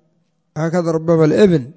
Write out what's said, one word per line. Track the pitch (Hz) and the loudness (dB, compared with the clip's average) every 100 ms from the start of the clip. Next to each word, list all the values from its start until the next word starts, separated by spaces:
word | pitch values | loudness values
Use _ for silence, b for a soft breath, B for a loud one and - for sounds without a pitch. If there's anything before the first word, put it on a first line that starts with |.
| _ _ _ _ _ - | _ _ _ _ _ -8
هكذا | 165 175 170 | -6 -4 -2
ربما | 160 160 165 156 | -2 0 2 2
الابن. | - 208 165 123 | 2 2 2 -4